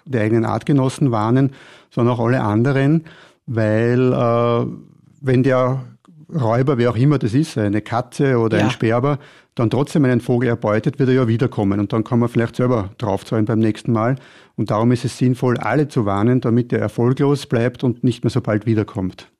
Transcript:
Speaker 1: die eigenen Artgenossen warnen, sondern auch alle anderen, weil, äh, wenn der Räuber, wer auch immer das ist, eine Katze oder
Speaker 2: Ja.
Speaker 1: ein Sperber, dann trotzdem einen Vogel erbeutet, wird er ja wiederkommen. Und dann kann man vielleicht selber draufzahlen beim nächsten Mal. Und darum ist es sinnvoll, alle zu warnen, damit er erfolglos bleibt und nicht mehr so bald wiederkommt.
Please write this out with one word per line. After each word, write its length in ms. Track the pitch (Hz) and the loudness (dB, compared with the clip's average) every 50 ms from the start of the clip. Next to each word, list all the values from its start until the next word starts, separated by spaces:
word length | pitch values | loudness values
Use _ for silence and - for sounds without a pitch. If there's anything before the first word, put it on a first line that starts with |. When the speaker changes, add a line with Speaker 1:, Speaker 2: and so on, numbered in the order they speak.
| - | -12
Speaker 1:
die 140 | 180 131 117 | -6 -2 -2
eigenen 240 | 104 110 110 117 113 | 0 2 2 0 0
Artgenossen 680 | 110 104 113 - - 151 139 131 135 - - 151 135 | 0 -2 -4 -2 0 0 2 2 0 -2 -2 -2 0
warnen, 420 | 113 107 104 113 123 131 139 135 135 - - - - - - _ | 0 0 0 2 2 2 2 0 -2 -6 -20 -20 -20 -20 -20 _
sondern 260 | - - 120 120 123 | -4 -2 0 0 0
auch 40 | 117 | 0
alle 220 | 117 113 127 135 | 0 0 0 0
anderen, 640 | 123 107 104 110 120 - 131 135 139 139 156 165 160 - - - - - _ _ - - | 0 0 0 0 0 2 2 2 2 2 2 0 -2 -6 -20 -20 -20 -20 _ _ -12 -6
weil, 640 | 120 110 110 107 107 110 117 120 123 123 127 127 127 | -2 -2 0 2 2 2 2 2 2 2 2 2 2
äh, 520 | 135 123 117 117 117 117 120 120 117 120 - - - - - _ _ _ _ _ - | 2 0 0 2 2 2 2 0 0 -2 -4 -6 -12 -18 -20 _ _ _ _ _ -10
wenn 220 | 143 131 127 123 127 | -4 0 2 2 2
der 420 | 135 131 127 127 123 131 135 127 120 - _ _ - - - - - - | 2 2 2 2 0 0 -4 -6 -10 -18 _ _ -20 -20 -20 -16 -8 -6
Räuber, 440 | 165 120 113 113 120 131 135 143 117 | -2 0 0 2 2 2 2 2 2
wer 140 | 120 120 | 2 2
auch 40 | 113 | 2
immer 220 | 107 127 143 151 139 | 2 2 2 2 2
das 160 | 147 113 101 | 0 0 0
ist, 240 | 135 165 160 - 127 | 0 0 0 -2 -2
eine 240 | 107 101 101 110 | -2 0 -2 -2
Katze 560 | 104 - - 113 113 - - - 147 139 131 120 | -4 -4 -4 -4 -4 -4 -4 -2 0 0 2 2
oder 180 | 113 110 110 104 | 0 2 2 2
Speaker 2:
Ja. 60 | 101 | 0
Speaker 1:
ein 60 | 104 | 0
Sperber, 480 | - - - 110 113 120 123 143 147 135 - - - - _ _ - | 0 0 0 0 0 2 0 0 -2 -2 -6 -14 -20 -20 _ _ -6
dann 140 | - 123 110 | -2 -2 0
trotzdem 360 | - 120 143 143 - 170 143 | 2 0 -2 0 0 2 2
einen 160 | 127 127 117 | 2 2 0
Vogel 260 | - - 123 120 127 123 | 0 0 -2 0 0 0
erbeutet, 500 | 117 113 - 107 104 110 - 156 127 - | -2 -2 0 0 0 0 0 -2 -2 0
wird 100 | 135 123 | 0 2
er 60 | 127 | 2
ja 120 | 131 131 113 | 2 2 2
wiederkommen. 520 | 113 113 131 120 - - 107 98 98 101 | 0 0 0 -2 -2 -2 0 0 0 0
Und 120 | 104 101 | -2 -2
dann 120 | - 113 110 | -2 -2 -2
kann 140 | - 127 117 | 0 0 0
man 100 | 120 117 | 0 0
vielleicht 260 | - 120 113 113 - | 0 0 -2 -2 -2
selber 340 | - 127 123 127 113 98 98 107 - | -2 0 0 0 0 -2 -4 -8 -6
draufzahlen 480 | - 104 98 98 - - 127 113 107 | -4 -2 -2 -4 -4 -4 -2 -2 0
beim 140 | 104 117 110 | 0 0 0
nächsten 320 | 113 110 107 - - - | 0 0 0 -2 -4 -2
Mal. 240 | 117 110 107 120 135 135 - - - - - _ _ | -2 0 0 0 -2 -4 -8 -16 -20 -20 -20 _ _
Und 160 | - 110 98 | -8 -4 -2
darum 200 | 110 104 113 120 123 | 0 2 2 2 2
ist 100 | 120 - | 0 -2
es 140 | 123 - - | -4 -4 -2
sinnvoll, 400 | 131 123 123 - - 127 120 - | 0 0 0 0 0 0 0 0
alle 300 | - 107 117 147 151 143 | -2 -2 0 -2 -2 -2
zu 160 | - 135 110 | -2 -2 -2
warnen, 340 | 101 98 98 104 120 127 127 | 0 0 0 2 2 2 2
damit 320 | 123 127 113 120 120 123 | 0 0 0 0 0 0
er 80 | 135 113 | -2 -2
erfolglos 640 | 110 104 - - 117 120 135 - 143 139 143 139 - - | -2 -2 -2 0 0 0 2 2 2 0 0 0 -2 -2
bleibt 360 | - 117 117 127 123 - - | -2 0 0 0 -2 -2 -2
und 200 | 127 117 - - | -2 -2 0 0
nicht 200 | 131 117 - - | -2 -2 0 -2
mehr 80 | 120 | -2
so 80 | - 123 | -2 -2
bald 240 | 113 - 107 104 - | -2 0 -2 -2 0
wiederkommt. 640 | 120 113 107 104 - - 101 95 90 - - - - _ _ | 0 0 0 0 -2 -4 -6 -6 -6 -6 -10 -20 -20 _ _